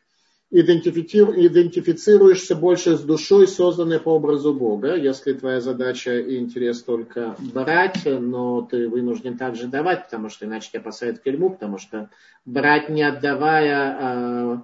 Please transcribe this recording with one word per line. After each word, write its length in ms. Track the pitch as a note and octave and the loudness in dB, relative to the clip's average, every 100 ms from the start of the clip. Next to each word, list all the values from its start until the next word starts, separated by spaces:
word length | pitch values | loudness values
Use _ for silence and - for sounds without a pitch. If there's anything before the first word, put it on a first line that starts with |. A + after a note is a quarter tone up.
| _ _ _ _ _ | _ _ _ _ _
идентифици-, 960 | F3 D#3+ E3 E3 D#3+ E3 G#3 G3+ F#3 E3+ | 4 6 4 2 -4 0 4 4 6 4
идентифицируешься 1120 | D#3+ E3+ F3+ - E3 - G#3 F#3+ F#3 - D#3+ | 6 2 0 -2 -2 6 8 8 6 2 0
больше 400 | F3 F3+ F3+ D3+ | 2 2 2 0
с 60 | |
душой, 440 | C#3+ D#3 - G3+ F#3+ | 0 -2 4 6 6
созданной 540 | - F3+ E3 E3 D#3 | 4 0 0 0 -2
по 80 | D#3+ | 2
образу 460 | D#3+ D3 D3 D3 | 0 2 0 0
Бога. 420 | C3 A#2 G#2 C3 F3 | -2 -2 -2 -2 -2
Если 380 | C#3 C3 C#3+ | -2 -2 -4
твоя 260 | B2+ C3 B2+ | -4 -4 -4
задача 580 | B2+ B2 B2+ A#2+ B2+ A#2+ | -4 -4 -4 -6 -4 -4
и 200 | B2 B2+ | -4 -6
интерес 440 | A#2+ B2+ A#2+ A#2 | -6 -4 -4 -4
только 540 | - A#2 A2+ B2 A2+ G#2 | -6 -6 -6 -10 -10 -10
брать, 680 | C3+ B2+ C3+ E3+ F#3+ - D3+ | -10 -6 -2 0 0 -2 -4
но 560 | C3 B2 B2 B2 A#2+ | -4 -4 -4 -4 -4
ты 260 | A#2 B2 A#2 | -4 -4 -4
вынужден 480 | A#2+ B2 A2 B2+ A#2+ | -4 -4 -6 -8 -8
также 300 | C3 A2+ B2 | -8 -8 -8
давать, 380 | C#3 E3 F3 | -4 -2 -4
потому 260 | - A2+ G#2+ | -6 -10 -10
что 160 | - G#2+ | -12 -12
иначе 240 | A2 G#2 | -12 -12
тебя 100 | A2 | -14
посадят 380 | G#2+ - A#2+ A2+ | -12 -10 -8 -6
в 40 | |
тюрьму, 280 | C3+ C#3+ F#3 | -6 -2 -2
потому 260 | F#3 G#2 F#2+ | -4 -10 -10
что 320 | - A2 G#2 _ _ _ B2+ | -12 -12 -12 _ _ _ -8
брать, 420 | B2+ D3 D3+ D3+ | -2 2 2 0
не 140 | D3+ | -2
отдавая, 960 | D3 C3+ C#3+ C3 D3+ D#3 D3+ C#3+ C#3 C#3 | -2 -2 -4 0 2 2 2 0 -2 -4
э, 580 | C3 B2 A#2+ B2 A#2+ A#2+ | -6 -4 -4 -4 -4 -6